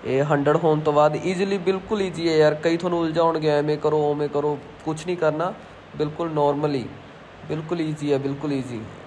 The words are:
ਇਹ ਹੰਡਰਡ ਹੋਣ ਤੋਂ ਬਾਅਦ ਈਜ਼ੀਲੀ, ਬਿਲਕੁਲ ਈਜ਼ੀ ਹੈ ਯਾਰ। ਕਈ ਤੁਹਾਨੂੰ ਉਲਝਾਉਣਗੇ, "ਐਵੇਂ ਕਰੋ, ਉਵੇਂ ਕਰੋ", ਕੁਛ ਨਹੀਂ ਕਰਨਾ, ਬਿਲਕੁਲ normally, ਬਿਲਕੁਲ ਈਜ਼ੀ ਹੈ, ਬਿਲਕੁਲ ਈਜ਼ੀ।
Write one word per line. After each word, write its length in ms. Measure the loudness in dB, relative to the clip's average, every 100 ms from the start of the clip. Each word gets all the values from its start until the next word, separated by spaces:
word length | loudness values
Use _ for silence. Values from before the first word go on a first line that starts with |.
| 0
ਇਹ 180 | 0
ਹੰਡਰਡ 340 | 2 2 4 2
ਹੋਣ 220 | 4 2
ਤੋਂ 140 | 2
ਬਾਅਦ 220 | 4 4 2
ਈਜ਼ੀਲੀ, 420 | -2 -2 0 0
ਬਿਲਕੁਲ 440 | 0 -2 -2 -2
ਈਜ਼ੀ 280 | -2 -2 2
ਹੈ 60 | 6
ਯਾਰ। 180 | 4
ਕਈ 240 | 4 0 0
ਤੁਹਾਨੂੰ 220 | 0 0
ਉਲਝਾਉਣਗੇ, 500 | 0 2 2 2 2
"ਐਵੇਂ 280 | 2 2 0
ਕਰੋ, 340 | 0 2 0
ਉਵੇਂ 180 | 0 -2
ਕਰੋ", 280 | 0 -2 -4 -8 -10 -6
ਕੁਛ 200 | -6 -6
ਨਹੀਂ 120 | 0
ਕਰਨਾ, 360 | 0 0 -4 -6 -16 -20 -16 -4
ਬਿਲਕੁਲ 340 | -4 -2 -2
normally, 580 | 2 2 2 0 -2 -4 -12 -20 -20 -20 -18 -8
ਬਿਲਕੁਲ 340 | -8 -4 -4
ਈਜ਼ੀ 320 | -2 -4 0
ਹੈ, 40 | 0
ਬਿਲਕੁਲ 360 | 0 -4 -4
ਈਜ਼ੀ। 280 | -4 -4 -10 -10 -14